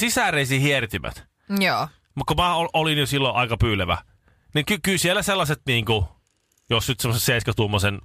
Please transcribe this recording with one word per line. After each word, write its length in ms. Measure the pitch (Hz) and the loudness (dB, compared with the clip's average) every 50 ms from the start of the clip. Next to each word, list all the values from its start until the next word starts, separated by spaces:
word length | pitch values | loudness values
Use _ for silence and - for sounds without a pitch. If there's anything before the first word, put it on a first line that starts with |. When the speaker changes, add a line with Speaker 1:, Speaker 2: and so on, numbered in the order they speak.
| 220 240 226 254 233 190 165 147 139 | 0 0 2 2 2 2 2 0 0
Speaker 1:
sisäreisihiirtymät. 840 | 123 135 131 139 147 139 131 117 107 - 92 64 57 - - - _ _ _ _ - 202 196 | 2 2 2 4 4 2 2 0 -2 -4 -6 -6 -6 -10 -12 -16 _ _ _ _ -6 -2 0
Speaker 2:
Joo. 280 | 196 175 131 107 131 156 - _ _ _ - | 0 0 0 0 -2 -4 -8 _ _ _ -8
Speaker 1:
Mut 120 | 143 131 | -6 -4
kun 100 | - 160 | -2 0
mä 180 | 151 175 180 175 | 0 0 0 2
ol-, 140 | 160 170 170 - | 0 0 0 0
olin 260 | 160 156 160 151 147 | 0 0 0 0 0
jo 80 | 143 | 0
silloin 300 | 120 139 139 135 127 107 | 0 0 0 0 0 0
aika 200 | 117 123 113 117 | 0 0 0 0
pyylevä, 420 | 110 123 117 107 98 92 90 85 - - _ _ _ _ _ _ _ _ _ - | 0 0 2 2 0 0 0 -2 -2 -4 _ _ _ _ _ _ _ _ _ -4
niin 100 | 151 147 | -2 0
ky-, 140 | - 214 180 - | 0 -2 -2 0
kyllä 160 | 190 196 170 | 0 0 2
siellä 240 | - 170 185 208 180 | 2 2 0 0 0
sellaiset 380 | 202 196 190 170 139 151 - - | 0 0 0 0 0 -2 -4 -2
niinku, 420 | 135 127 117 107 113 113 107 95 - - _ _ _ _ _ _ _ _ _ _ - | 0 0 0 2 2 2 2 0 -2 -6 _ _ _ _ _ _ _ _ _ _ -2
jos 180 | 120 113 - - | -2 -2 0 -2
nyt 120 | 131 - | -4 -2
semmosen 200 | - 123 117 120 | -2 -2 0 0
seiskätuumaisen 800 | - - 127 117 107 - 107 - 110 101 104 101 92 101 101 92 - | 0 0 0 0 0 0 0 0 0 2 2 2 2 0 -2 -2 -8